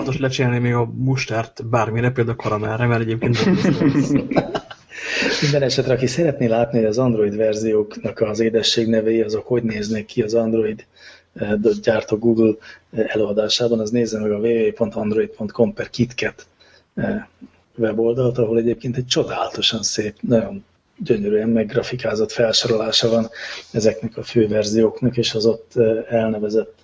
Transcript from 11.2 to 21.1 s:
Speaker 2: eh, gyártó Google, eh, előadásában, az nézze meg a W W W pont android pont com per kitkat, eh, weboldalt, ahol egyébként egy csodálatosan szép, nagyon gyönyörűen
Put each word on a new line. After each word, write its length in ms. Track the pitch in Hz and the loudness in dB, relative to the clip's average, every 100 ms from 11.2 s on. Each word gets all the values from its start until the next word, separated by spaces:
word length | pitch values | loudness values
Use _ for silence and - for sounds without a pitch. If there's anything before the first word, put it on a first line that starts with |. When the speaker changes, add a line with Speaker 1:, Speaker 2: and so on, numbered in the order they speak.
| _ | _
Speaker 2:
eh, 180 | - 104 104 110 104 | -8 -2 0 2 2
gyártó 360 | - 110 - 107 | 2 0 0 0
Google, 360 | 117 113 110 104 - - _ | 2 4 4 2 -6 -20 _
eh, 140 | 113 107 | -4 -2
előadásában, 720 | 110 104 104 107 - 120 113 | 0 0 0 0 0 0 0
az 100 | 107 | 0
nézze 300 | 120 113 107 | 0 0 -2
meg 120 | 107 | -2
a 60 | 104 | 0
W 40 | 113 | 0
W 200 | 117 107 | 2 0
W 40 | |
pont 240 | 104 110 104 | 0 -2 -2
android 340 | 107 107 104 | -2 0 -2
pont 220 | - 107 | -4 -6
com 220 | - 110 | 0 0
per 160 | 101 90 | -2 -6
kitkat, 580 | - 120 - - - - _ _ _ _ - | -2 -4 -2 -8 -8 -20 _ _ _ _ -6
eh, 280 | 208 - - _ - _ _ - | -4 -4 -8 _ -20 _ _ -4
weboldalt, 600 | 110 107 117 120 123 123 | -2 0 0 2 0 0
ahol 200 | 113 117 | 0 2
egyébként 400 | 117 117 127 123 | 0 -2 -4 -4
egy 80 | 127 | -2
csodálatosan 760 | 165 127 - 90 - - 113 | -2 -2 -4 -6 -4 -2 -2
szép, 320 | 101 - 104 - | -4 -4 -4 -4
nagyon 420 | - 117 101 98 - _ _ - | 0 0 0 -6 -16 _ _ -6
gyönyörűen 520 | 180 | -2